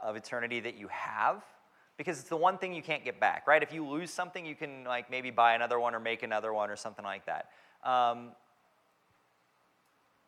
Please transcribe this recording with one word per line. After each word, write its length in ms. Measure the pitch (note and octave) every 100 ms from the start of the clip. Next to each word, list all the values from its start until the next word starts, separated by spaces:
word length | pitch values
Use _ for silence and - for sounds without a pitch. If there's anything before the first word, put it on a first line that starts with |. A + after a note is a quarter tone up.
of 120 | A2+ G#2+
eternity 440 | - B2 A#2 A#2+
that 140 | A2+
you 140 | G#2+ G2
have, 560 | - - A2 A#2+ G3 - - _ _ _ -
because 220 | D3+ C#3+
it's 80 | -
the 80 | E3
one 220 | F3+ F#3+
thing 140 | F#3+
you 100 | E3+
can't 220 | D#3+ D3
get 140 | B2+ -
back, 260 | G2+ - -
right? 160 | D#3
If 100 | D3
you 140 | D#3+ D3
lose 260 | D3 F3
something, 320 | - F3+ F#3
you 120 | D#3+ D3
can, 280 | C#3+ C3+
like, 260 | B2 B2 A#2+
maybe 200 | B2+ B2+
buy 240 | A#2+ A#2
another 240 | A#2 A#2 A#2+
one 140 | A#2+
or 60 | A2+
make 220 | A2+ A2+
another 300 | A2+ G#2+ A2
one 180 | G#2+ G#2
or 60 | G2+
something 280 | A2+ G#2
like 200 | G2+ G2 -
that. 240 | D#2+ - - - _
Um, 480 | B2+ B2+ A#2+ A#2+ A#2+ - _ _ _ _ _ _ _ _ _ _ _ _ _ _ _ _ _ _